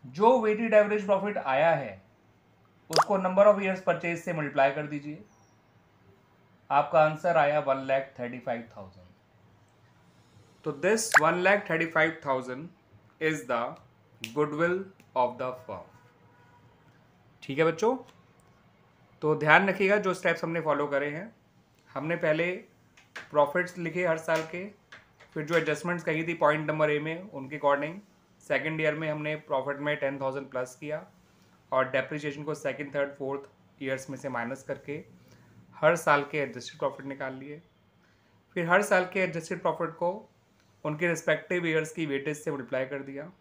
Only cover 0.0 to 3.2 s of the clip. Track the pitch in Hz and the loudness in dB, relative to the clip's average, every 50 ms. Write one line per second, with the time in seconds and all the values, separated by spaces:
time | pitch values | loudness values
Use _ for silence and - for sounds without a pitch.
0 | - 127 127 165 208 233 262 247 220 214 214 214 233 226 214 214 208 208 208 208 | -18 -14 -2 4 6 6 6 6 4 2 0 0 0 6 6 6 6 6 0 -2
1 | 196 196 202 185 190 208 202 - - 135 131 135 156 165 160 147 135 107 95 95 | 2 2 0 2 0 -2 -4 -4 -2 0 2 4 4 4 2 2 -2 -8 -10 -14
2 | _ _ _ _ _ _ _ _ _ _ _ _ _ _ _ _ _ - - - | _ _ _ _ _ _ _ _ _ _ _ _ _ _ _ _ _ 2 2 2
3 | - - 202 190 | 4 4 0 0